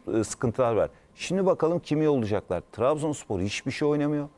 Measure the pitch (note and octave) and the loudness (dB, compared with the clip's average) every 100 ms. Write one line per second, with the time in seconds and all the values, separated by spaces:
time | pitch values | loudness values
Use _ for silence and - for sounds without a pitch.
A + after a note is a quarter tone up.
0 | - A2+ G#2 - A#2+ A2 A#2+ G#2+ D#2 - | -2 0 -2 -2 -2 0 2 2 0 -4
1 | - - - F#3 F#3+ E3 D#3+ E3+ - D3+ | -20 -12 -4 0 2 2 2 0 0 2
2 | D#3 C#3+ G#2+ G2+ - F2 - - B2 D#3 | 2 2 2 -2 -2 -6 -6 -2 0 0
3 | G#2+ F#2 - G2 G2 - C3+ - D3 D3 | -2 -6 -4 -4 -2 -4 -6 -2 0 2
4 | D3 D3+ C#3+ | 0 -2 -6